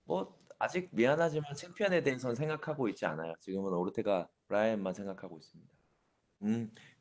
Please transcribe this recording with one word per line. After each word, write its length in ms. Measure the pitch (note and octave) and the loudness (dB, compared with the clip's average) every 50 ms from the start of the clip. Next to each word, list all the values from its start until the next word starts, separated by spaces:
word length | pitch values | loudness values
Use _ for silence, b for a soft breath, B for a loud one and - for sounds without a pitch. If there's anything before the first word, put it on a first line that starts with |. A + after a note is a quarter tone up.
| _ | _
뭐, 320 | - - F#3+ - - - _ _ - - - | -2 -2 -2 -2 -6 -12 _ _ -16 -6 -4
아직 300 | - - - F3+ F3+ - - | -2 -2 0 -2 -4 -2 2
미안하지만 640 | G#2 A2+ B2+ D3 D#3+ E3+ E3 D3 D#3 D3 C#3+ D3 | 4 4 6 6 4 4 2 2 0 -2 -4 -8
챔피언에 480 | - - F3 - - G#3 G3 F#3 E3+ C3 | -10 -10 -10 -4 0 2 4 4 4 4
대해서는 320 | C#3 C3 B2 A#2+ B2+ A#2 | 2 0 0 -2 -2 -2
생각하고 540 | A#2 D#3 D#3 D#3 D3+ - D#3+ D3+ D3 B2+ G#2 | 0 0 -2 -2 -4 -4 -4 -2 0 0 0
있지 160 | F#2+ - G#2+ | 0 0 -2
않아요. 280 | F2 D#2 D#2 D#2+ E2 E2 - | -2 -2 -2 -4 -6 -6 -8
지금은 320 | - - F#2+ G2 G2 G2 F2+ | -8 -6 -4 -2 -2 0 0
오르테가 560 | F2 F2+ G2 - A#2 G#2 G#2 G2 F2+ E2+ - _ _ _ | 0 0 0 0 -2 2 2 2 2 0 -4 _ _ _
브라이언만 460 | - G2+ G#2 G#2+ A2 A2+ G#2 G2 F#2+ F2+ | -2 2 2 4 4 2 0 -2 -4 -4
생각하고 420 | G2 G2+ G2 F#2+ F#2 - F2+ E2 D#2 | -6 -6 -8 -8 -10 -12 -14 -14 -16
있습니다. 340 | - - - - - - _ _ _ _ _ _ _ _ _ _ _ _ _ - G2+ | -18 -20 -20 -20 -20 -20 _ _ _ _ _ _ _ _ _ _ _ _ _ -4 0
음, 300 | G#2 A2+ A#2 A#2 G#2+ B B B B B B | 0 0 0 -2 -6 B B B B B B